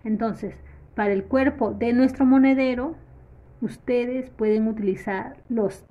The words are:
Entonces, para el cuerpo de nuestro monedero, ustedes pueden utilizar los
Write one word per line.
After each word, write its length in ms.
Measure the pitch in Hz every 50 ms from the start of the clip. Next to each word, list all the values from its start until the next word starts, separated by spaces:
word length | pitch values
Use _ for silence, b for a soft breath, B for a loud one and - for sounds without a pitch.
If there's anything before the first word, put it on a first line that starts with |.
| -
Entonces, 500 | 220 220 196 226 220 180 - 214 196 - - B B B B B - -
para 180 | - 208 202 202
el 120 | 196 196
cuerpo 480 | - 262 262 269 277 269 - 226 208 214
de 200 | 202 233 240 240
nuestro 320 | 247 262 262 262 - 269
monedero, 680 | 254 269 269 262 269 269 269 262 254 254 247 254 320 330 - - - - - - - - - - - - -
ustedes 680 | 240 - - - - 254 247 247 240 247 254 262 254 254
pueden 380 | - - 220 214 214 220 220 220
utilizar 680 | 220 220 202 190 190 - - - 196 190 - - - - - -
los 340 | 240 233 202 190 - - - _